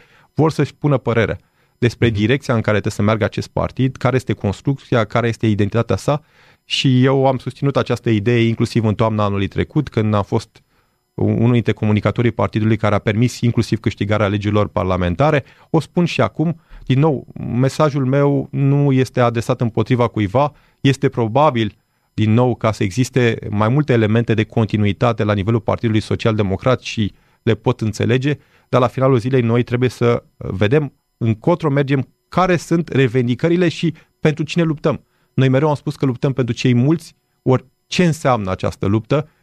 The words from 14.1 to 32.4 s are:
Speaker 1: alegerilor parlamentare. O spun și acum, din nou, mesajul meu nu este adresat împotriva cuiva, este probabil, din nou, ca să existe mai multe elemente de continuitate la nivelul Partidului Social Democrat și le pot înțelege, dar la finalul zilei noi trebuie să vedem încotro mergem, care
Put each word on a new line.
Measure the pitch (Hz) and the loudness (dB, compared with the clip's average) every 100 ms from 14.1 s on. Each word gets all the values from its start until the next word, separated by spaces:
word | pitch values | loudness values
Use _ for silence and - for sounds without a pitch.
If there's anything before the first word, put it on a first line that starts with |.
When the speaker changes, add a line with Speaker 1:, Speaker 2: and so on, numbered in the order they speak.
| 104 101 | 0 0
Speaker 1:
alegerilor | 104 101 104 101 | -2 0 0 0
parlamentare. | 95 92 92 87 87 147 151 - - _ | -2 -2 0 0 0 0 0 -4 -14 _
O | 160 | -4
spun | - - | -2 -2
și | 170 - | -2 0
acum, | 110 - 165 - _ - | -2 -2 -4 -6 _ -10
din | - 131 | -2 0
nou, | 160 127 - - 131 123 | 2 0 -6 -12 -6 -2
mesajul | 131 - 156 147 | 0 0 0 0
meu | 127 139 143 139 139 | 0 0 2 0 -4
nu | 135 139 143 143 | -2 0 2 2
este | 131 123 - | 2 0 0
adresat | 120 117 - 123 | 0 0 -2 -2
împotriva | 117 113 107 123 117 | -2 -2 0 0 0
cuiva, | 110 101 127 147 - _ _ | 0 -2 0 -2 -4 _ _
este | 135 131 135 | 0 2 0
probabil, | - 113 127 151 120 107 - _ _ _ | -2 0 2 2 2 -4 -6 _ _ _
din | - 107 | -2 2
nou, | 110 123 | 4 2
ca | 113 113 | 0 -2
să | 107 | 0
existe | 107 117 123 131 117 113 - | -2 -2 -2 0 0 0 -4
mai | 101 110 | 0 2
multe | 139 147 | 2 2
elemente | 120 107 113 117 | 2 2 2 0
de | 110 | 0
continuitate | 107 - 110 107 104 95 120 110 | 0 0 0 0 0 0 0 0
la | 104 | -2
nivelul | 104 95 113 | 0 0 -2
Partidului | - 98 117 107 | -2 -2 0 -2
Social | - 101 113 | -2 -2 -2
Democrat | 107 98 98 131 123 | 0 -2 -2 0 -2
și | - - 101 - _ _ | -4 -4 -4 -6 _ _
le | 110 | -2
pot | 107 131 - | -2 -2 -2
înțelege, | 110 - 107 127 139 143 _ _ _ | -4 -2 0 0 -2 -4 _ _ _
dar | 127 | 0
la | 123 | 0
finalul | - 131 127 | 2 2 2
zilei | 123 135 | 2 0
noi | 113 120 | 2 0
trebuie | 120 123 127 | 0 0 -2
să | - 120 120 - - | 0 0 0 -4 -14
vedem | - 95 104 151 139 - _ - | -8 -2 0 0 -2 -8 _ -4
încotro | 113 110 165 175 156 | -2 -2 0 -2 0
mergem, | 139 135 139 - _ _ | 0 0 -2 -2 _ _
care | - | -2